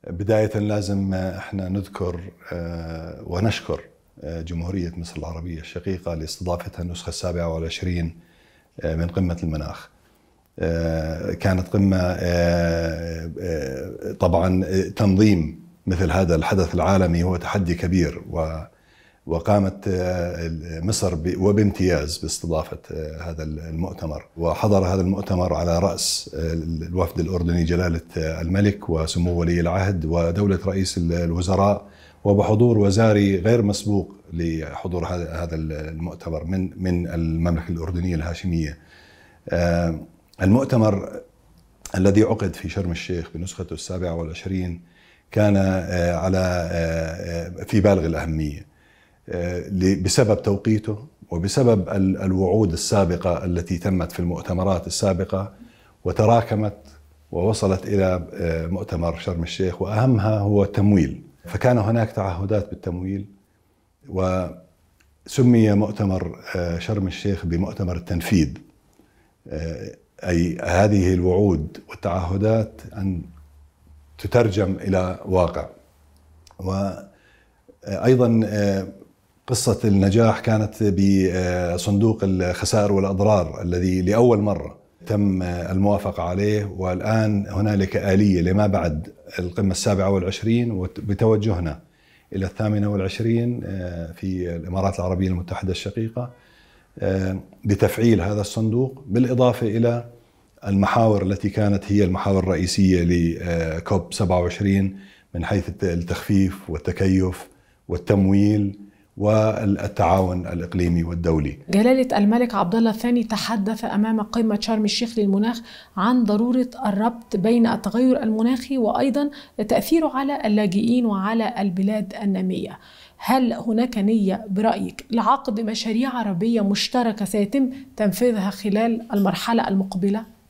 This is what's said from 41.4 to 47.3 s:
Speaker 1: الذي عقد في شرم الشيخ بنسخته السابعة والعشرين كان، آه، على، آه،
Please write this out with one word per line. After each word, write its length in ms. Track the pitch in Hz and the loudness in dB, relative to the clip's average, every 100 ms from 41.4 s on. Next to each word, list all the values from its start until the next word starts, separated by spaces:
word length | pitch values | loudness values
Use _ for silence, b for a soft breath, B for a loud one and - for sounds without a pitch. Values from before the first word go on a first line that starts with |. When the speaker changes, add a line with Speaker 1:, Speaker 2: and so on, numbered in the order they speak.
| _ _ _ _ - 92 | _ _ _ _ -8 2
Speaker 1:
الذي 260 | 98 98 | 4 4
عقد 320 | 107 110 98 | 4 2 -2
في 140 | - 90 | -6 -8
شرم 220 | 101 90 | -6 -4
الشيخ 400 | 82 - 87 82 | -6 -6 -8 -8
بنسخته 400 | 80 92 - 90 | -10 -12 -10 -10
السابعة 400 | 80 - 90 87 | -10 -10 -6 -4
والعشرين 640 | 82 82 82 92 95 90 87 b b b b b | -4 -8 -10 -6 -4 -4 -8 b b b b b
كان، 260 | - 104 98 | 2 4 6
آه، 600 | 95 92 85 90 87 87 | 4 2 -2 0 0 0
على، 220 | 92 92 | 0 2
آه، 1200 | 92 90 85 85 82 82 82 82 85 | 2 0 -2 -2 -2 -2 -4 -6 -8